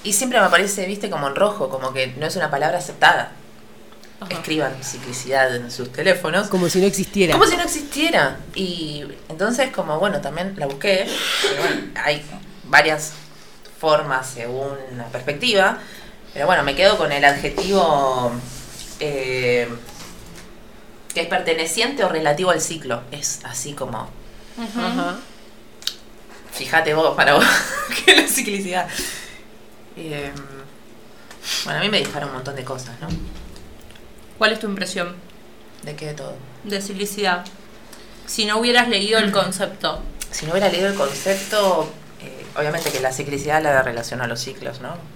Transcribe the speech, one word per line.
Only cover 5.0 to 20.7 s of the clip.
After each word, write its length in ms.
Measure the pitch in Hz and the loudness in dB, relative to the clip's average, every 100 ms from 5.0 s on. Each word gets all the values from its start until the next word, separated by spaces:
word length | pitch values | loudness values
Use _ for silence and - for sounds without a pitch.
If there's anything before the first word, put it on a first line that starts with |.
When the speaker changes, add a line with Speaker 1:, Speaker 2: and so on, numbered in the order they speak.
| 123 123 127 135 131 123 | -10 -10 0 4 4 2
Speaker 1:
en 160 | 120 | -6
sus 200 | - 123 | -8 -8
teléfonos. 540 | - 165 180 160 175 202 | 0 2 4 4 0 2
Speaker 2:
Como 200 | 190 175 | 2 4
si 100 | 180 | 4
no 80 | 190 | 4
existiera. 460 | 196 196 208 180 | 2 -2 2 4
Speaker 1:
Como 120 | 156 427 | 8 6
si 100 | 349 | 6
no 80 | |
existiera. 720 | 349 311 294 277 320 240 143 - - | 0 -2 -6 0 2 4 4 0 -10
Y 500 | - 185 175 156 147 147 - - | -6 -4 -4 -6 -8 -10 -14 -14
entonces, 400 | 160 202 240 269 | -2 -2 2 0
como, 260 | - 160 156 | 0 -2 0
bueno, 200 | 196 156 | 2 0
también 360 | 139 151 185 196 | -4 -4 -6 -4
la 80 | 143 | -6
busqué. 380 | 139 208 190 202 | -2 2 2 2
Y 520 | - - - 415 403 | -4 -4 0 0 2
bueno, 240 | 339 - - - | 0 0 -4 -2
hay 180 | 135 151 - - - - - | 0 0 -4 -14 -14 -16 4
varias 480 | 139 151 151 - - - - - - - - | 6 6 2 -4 -10 -16 -18 -18 -18 -18 -4
formas 480 | 160 151 147 131 127 | 2 2 4 -2 -4
según 420 | 127 117 127 139 139 131 123 | -8 -6 -6 -6 -8 -10 -12
la 80 | 117 | -8
perspectiva. 720 | 123 127 147 247 202 190 233 - - - - - | -8 -6 -2 2 4 4 2 -8 -16 -16 -18 -16
Pero 120 | - 147 | -2 2
bueno, 160 | 180 | 4
me 120 | 143 143 | 4 6
quedo 220 | 190 202 | 6 6
con 160 | 156 | 2
el 100 | 143 | 6
adjetivo, 1080 | 143 143 151 165 190 196 170 147 135 127 123 120 - - - - - - | 6 6 -2 -2 2 4 6 6 4 4 0 -2 -8 -12 -14 -14 -14 -6
eh, 720 | 151 139 131 127 123 123 120 117 - - - - - - - - - | -4 -2 -2 0 2 2 0 -6 -12 -14 -14 -16 -16 -18 -18 -18 -18